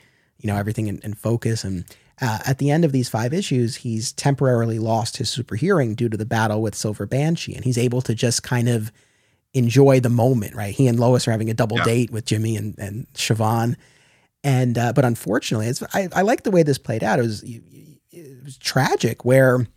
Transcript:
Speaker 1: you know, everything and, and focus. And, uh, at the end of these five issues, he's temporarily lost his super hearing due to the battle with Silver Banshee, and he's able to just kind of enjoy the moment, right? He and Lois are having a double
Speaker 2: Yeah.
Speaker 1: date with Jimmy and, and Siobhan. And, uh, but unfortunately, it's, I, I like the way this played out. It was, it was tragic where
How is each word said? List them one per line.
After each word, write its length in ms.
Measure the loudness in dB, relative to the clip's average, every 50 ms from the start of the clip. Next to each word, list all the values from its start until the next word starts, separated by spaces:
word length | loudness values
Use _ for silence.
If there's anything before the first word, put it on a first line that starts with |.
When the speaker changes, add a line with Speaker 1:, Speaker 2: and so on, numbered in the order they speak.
| _ _ _ _ _ _ _
Speaker 1:
you 100 | _ -6
know, 100 | -4 -2
everything 320 | -2 -2 -4 -4 -4 -4 -6
and, 120 | -6 -8 -10
and 140 | -10 -10
focus. 460 | -6 -4 -2 -2 -2 -2 -2 -4 -4 -4
And, 220 | -6 -8 -8 -10 -12 -18 -20 _ _ _ -6
uh, 180 | -4 -4 -4 -4 -2
at 120 | -2 -2
the 120 | 0 0 0
end 140 | 2 2 2
of 80 | 2
these 160 | 0 0 -2
five 260 | -2 -2 -4 -4 -2 -4
issues, 440 | -4 -4 -2 0 0 0 -2 -4
he's 340 | -6 -8 -6 -6 -6 -6 -8
temporarily 680 | -6 -4 -2 -2 0 0 2 2 2 2 0 -2 -2
lost 380 | -2 -2 -2 -2 -2 -2 -4 -6
his 120 | -6 -6 -6
super 260 | -6 -6 -6 -6 -6
hearing 400 | -2 0 0 2 2 2 0 -2
due 140 | -2 -2 -2
to 80 | -2
the 80 | -4 -4
battle 360 | -2 0 0 0 0 0 -2
with 140 | -2 -4 -4
Silver 300 | -4 -6 -6 -6 -6 -6
Banshee, 500 | -4 -2 0 0 0 -2 -2 -4 -8 -10
and 80 | -6 -4
he's 140 | -2 0
able 240 | 0 0 0 0 0
to 120 | -2 -2 -2
just 300 | 0 0 0 0 -2 -2
kind 240 | -2 -2 0 2
of 240 | 2 0 0 -2 -6 -12 _ _ _ _ _ _ _ _ _ _ _ -2
enjoy 480 | 0 0 4 6 8 8 8 8 6
the 80 | 4 4
moment, 460 | 4 4 4 4 4 2 -2 -4 -8
right? 180 | -8 -8 -4 0
He 140 | 2 2
and 120 | 4 4 4
Lois 260 | 4 4 4 4 2
are 40 | 0
having 180 | -2 0 -2 -2
a 40 | -2
double 240 | 0 -2 0 0
Speaker 2:
Yeah. 80 | 0 0
Speaker 1:
date 260 | 2 2 2 0 -2
with 140 | -4 -6 -4
Jimmy 320 | -2 -2 -2 0 -2 -2
and, 200 | -4 -6 -8 -10
and 300 | -10 -10 -10 -10 -10 -12 -12 -8
Siobhan. 600 | -4 -2 0 0 2 2 2 2 2 0 0 -2 -4 _ _ _ _ _ _ _ _ _ _ _ _ -2
And, 320 | 0 2 2 2 2 0
uh, 140 | 0 -2 0
but 140 | 2 2 2
unfortunately, 640 | 2 0 -2 -2 -2 -2 -2 -2 -2 -2 -2 -2
it's, 140 | -2 -4 -6 -6 -6 -4
I, 160 | -4 -4 -2 0
I 80 | 0 2
like 200 | 2 2 0 0
the 80 | 2
way 120 | 4 4 4
this 140 | 4 2
played 240 | 0 -2 -4 -4 -2
out. 160 | -2 0 0
It 40 | 2
was, 220 | 0 0 -2 -6 -10
it 1000 | -14 -16 -16 -18 -20 -20 -20 -20 -20 -20 _ _ _ -20 -20 -20 -20 -20 -20 -20
was 140 | -20 -16
tragic 680 | -10 -6 -2 2 2 2 2 2 0 0 -2 -2 -2 2
where 440 | 4 6 6 6 6 6 4 0 -2 _